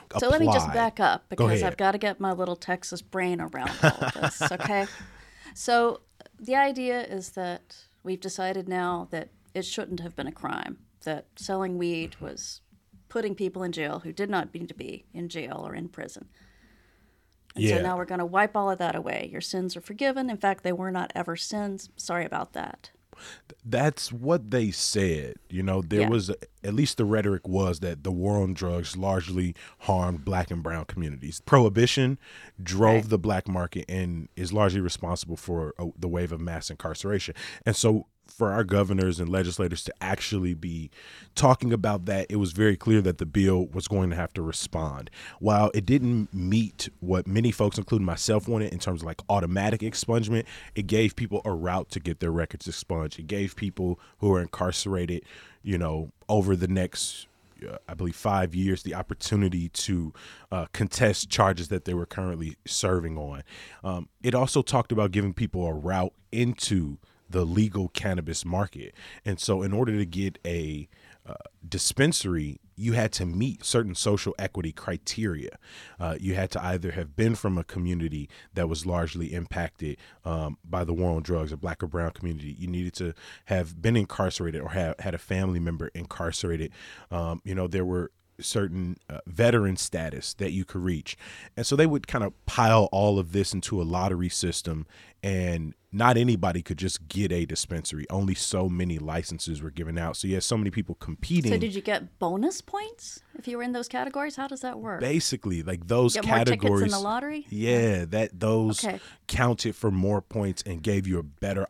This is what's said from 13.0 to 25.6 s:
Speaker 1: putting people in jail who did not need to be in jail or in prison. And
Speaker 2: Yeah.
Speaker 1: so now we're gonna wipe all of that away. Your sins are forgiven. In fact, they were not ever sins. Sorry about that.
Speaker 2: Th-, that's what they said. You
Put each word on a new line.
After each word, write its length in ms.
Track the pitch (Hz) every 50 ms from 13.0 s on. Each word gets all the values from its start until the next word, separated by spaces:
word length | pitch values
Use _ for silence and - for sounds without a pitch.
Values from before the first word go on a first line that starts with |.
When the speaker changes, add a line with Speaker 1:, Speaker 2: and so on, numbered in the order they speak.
| _ -
Speaker 1:
putting 260 | - 233 220 208 196
people 280 | - 202 185 180 185 185
in 100 | 175 170
jail 280 | 170 156 143 151 160
who 120 | - 165 160
did 160 | - 202 202
not 240 | 208 180 156 - -
need 160 | 175 170 170
to 60 | 151
be 320 | - - - - - - _ -
in 140 | 165 175 170
jail 320 | 170 165 143 - - - -
or 80 | - -
in 140 | - 165 175
prison. 400 | - - - - - - - - _ _ - - _ _ _ _ _ _ _ _ _ _ _ _ _ _ _ _ _ _ _ _ -
And 100 | - 104
Speaker 2:
Yeah. 120 | 107 - 190
Speaker 1:
so 40 | 180
now 140 | 180 180
we're 80 | 180 180
gonna 220 | 175 185 180 175
wipe 280 | 170 175 190 208 208 208
all 140 | 214 202 196
of 80 | 190 180
that 160 | 180 165 170
away. 340 | 165 165 - - - - - -
Your 80 | -
sins 360 | 170 - - 185 180 180 180
are 40 | 175
forgiven. 480 | 170 - 208 214 277 277 262 269 262 254
In 80 | 226
fact, 260 | 202 - 196 196 190 -
they 100 | 180 180
were 180 | 175 185 185
not 200 | 185 180 180 - -
ever 220 | 175 175 170 165
sins. 520 | 170 - - - 208 208 202 196 190 - - _
Sorry 280 | - - - 170 175 175
about 260 | - - - - - -
that. 380 | - - - - - - - _ _ _ _ - - - - - - _ -
Speaker 2:
Th-, 100 | - _ -
that's 480 | 113 113 120 139 151 147 - - - 123
what 380 | 117 120 143 170 131 110 107
they 200 | 117 127 113 104
said. 680 | 92 - - - - 107 98 92 80 76 69 62 53 - _ -
You 140 | - 92